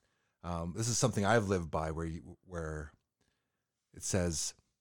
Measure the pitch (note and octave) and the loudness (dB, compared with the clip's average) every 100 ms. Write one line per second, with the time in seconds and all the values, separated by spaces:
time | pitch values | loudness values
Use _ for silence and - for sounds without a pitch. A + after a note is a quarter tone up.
0 | _ _ _ _ E2+ E2+ F2 G2+ A#2 A2 | _ _ _ _ -6 -4 -4 -2 0 2
1 | B2+ G#2+ G2 A#2 G2 F#2 D#2+ D#2+ D#2 D#2 | 2 4 4 4 4 2 2 -2 -2 -2
2 | E2 D#2+ C#2 - F#2 E2+ D#2+ D2+ D2+ - | -4 -6 -12 -20 -10 -6 -6 -6 -8 -14
3 | _ _ _ _ _ _ _ _ _ F2+ | _ _ _ _ _ _ _ _ _ -10
4 | - G2 F2 D#2 - - _ _ | -2 2 2 0 -4 -8 _ _